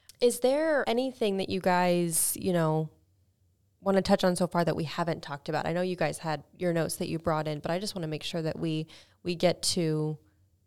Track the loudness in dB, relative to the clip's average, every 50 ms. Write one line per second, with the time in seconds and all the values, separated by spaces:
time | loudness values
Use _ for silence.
0 | _ -20 -2 2 2 2 2 2 2 2 2 2 2 2 2 2 0 0 0 0
1 | 0 -2 -2 -2 0 0 0 0 -2 -2 -2 0 2 2 4 4 4 4 4 2
2 | 2 0 0 0 0 -2 -2 -2 -2 0 2 2 2 2 2 0 0 -4 -8 _
3 | _ _ _ _ _ _ _ _ _ _ _ _ _ _ _ _ 0 2 2 4
4 | 4 4 4 4 4 2 2 2 0 0 2 2 2 2 0 -2 -2 -4 -4 -4
5 | -2 -2 -4 -4 -6 -10 -10 -10 -6 -4 -4 -2 -2 -2 -2 -2 -2 -2 -2 -2
6 | -2 -2 -2 -4 -6 -6 -6 -6 -8 _ -8 -4 -2 0 2 2 0 -2 -2 -4
7 | -4 -4 -4 -2 0 0 0 0 0 -2 -4 -4 -4 -4 -4 -4 -4 -6 -6 -6
8 | -6 -4 -6 -6 -6 -6 -4 -4 -4 -4 -4 -4 -2 -2 -2 -2 -4 -6 -10 -20
9 | -20 _ _ _ -6 -6 0 2 2 2 2 2 -2 -2 0 0 0 0 0 0
10 | 0 -2 -4 -6 _ _ _ _ _ _ _ _ _